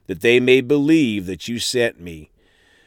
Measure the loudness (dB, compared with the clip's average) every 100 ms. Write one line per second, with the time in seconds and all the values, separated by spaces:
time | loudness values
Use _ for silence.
0 | -14 -2 2 4 4 4 4 0 2 2
1 | 2 -4 -8 -10 -10 -8 -6 -2 -4 -6
2 | -16 -18 -20 _ _ _ _ _